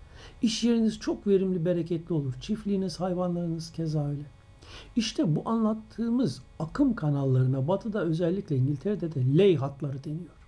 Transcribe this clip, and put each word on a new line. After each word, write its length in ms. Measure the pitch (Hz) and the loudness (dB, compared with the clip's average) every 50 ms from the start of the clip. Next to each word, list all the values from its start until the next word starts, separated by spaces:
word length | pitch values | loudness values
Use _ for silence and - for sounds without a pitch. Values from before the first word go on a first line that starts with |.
| - - - - - - - - - | -20 -20 -20 -20 -20 -20 -6 -2 0
İş 220 | 220 220 - - | 0 0 2 2
yeriniz 340 | 240 233 233 220 220 214 - | 2 4 4 4 2 0 -2
çok 280 | - - 339 - - | -2 -4 -4 -2 2
verimli, 380 | 202 196 190 190 190 185 180 160 | 4 4 4 4 2 0 0 2
bereketli 500 | 180 180 175 165 170 175 165 165 - 175 | 2 0 0 0 -2 -4 -4 -2 -2 -2
olur. 200 | 156 139 135 123 - | -2 0 -2 -4 -6
Çiftliğiniz, 600 | - - 214 208 - 202 202 190 190 185 156 - | -6 -6 -6 -4 -2 -2 0 0 0 -2 -4 -4
hayvanlarınız 720 | 175 190 180 175 180 180 175 175 175 170 165 165 160 - - | -2 -2 0 0 0 0 0 -2 -2 -2 -4 -4 -6 -8 -8
keza 360 | - 165 160 151 156 147 143 | -6 -4 -2 -2 -2 -2 -2
öyle. 160 | 147 143 147 - - - - - - - - - - - - - - | -4 -6 -8 -10 -16 -20 -20 -20 -20 -20 -20 -20 -18 -18 -18 -8 -4
İşte 400 | - 220 - - - 302 180 151 | -4 -2 -2 0 0 2 2 2
bu 60 | 190 - | 0 0
anlattığımız 1000 | - 226 226 220 214 220 220 - - - - 233 233 233 254 262 - - - - - - - | 0 0 2 2 0 0 -2 -6 -12 -10 -6 -4 -2 0 0 0 0 -2 -4 -12 -16 -10 -8
akım 360 | 160 156 - - 285 269 226 | -8 -4 0 2 2 2 2
kanallarına 760 | - - 151 143 139 139 135 131 127 127 127 131 135 131 147 | 0 0 0 0 2 2 2 4 4 4 4 2 0 0 0
batıda 340 | 190 196 - 233 196 214 160 | 0 0 -2 -2 -2 -2 0
özellikle 540 | 170 156 160 180 165 180 202 - - 147 | 0 0 0 0 0 0 0 -2 -2 0
İngiltere'de 580 | 127 127 135 147 - - 196 214 170 175 165 160 | 2 2 2 0 -2 -2 -2 -2 -2 -4 -4 -2
de 240 | 143 127 127 139 160 | 0 2 4 6 6
ley 180 | 196 202 175 | 6 6 6
hatları 480 | 135 127 143 143 - 160 143 131 135 - | 4 2 -2 -6 -6 -6 -6 -6 -8 -8
deniyor. 360 | 151 147 165 180 147 - - - | -8 -8 -8 -10 -12 -18 -20 -20